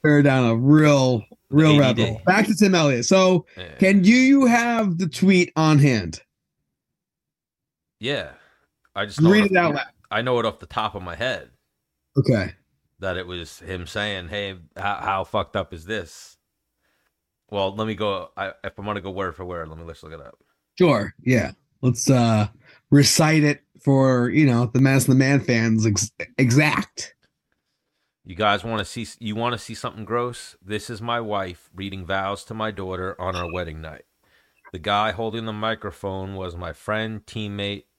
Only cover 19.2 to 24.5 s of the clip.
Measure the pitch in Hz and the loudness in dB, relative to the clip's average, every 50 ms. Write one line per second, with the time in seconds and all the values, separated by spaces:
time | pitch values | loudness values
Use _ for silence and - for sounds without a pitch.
19.2 | 95 92 80 - 92 90 90 85 80 80 78 80 85 82 78 - - 80 80 80 | -8 -8 -10 -12 -12 -12 -10 -12 -12 -14 -14 -18 -16 -18 -18 -18 -18 -20 -20 -20
20.2 | 69 62 _ _ _ _ _ _ _ _ _ - 180 165 135 107 101 95 - _ | -20 -20 _ _ _ _ _ _ _ _ _ 2 2 2 2 2 -2 -6 -10 _
21.2 | - 123 127 117 82 71 - _ _ _ _ _ - 127 117 - - - 135 123 | -2 0 2 2 0 -2 -8 _ _ _ _ _ -2 -2 -2 0 2 2 4 4
22.2 | 117 117 113 107 107 - _ _ _ _ _ _ _ _ 139 143 139 - - - | 4 2 2 2 0 -2 _ _ _ _ _ _ _ _ 4 6 6 4 4 2
23.2 | 160 156 156 156 147 147 147 - _ _ _ _ _ 143 135 135 135 131 127 123 | 2 4 4 4 2 2 0 -2 _ _ _ _ _ 2 4 4 4 4 2 2
24.2 | 123 123 90 147 156 135 | 0 0 2 2 4 4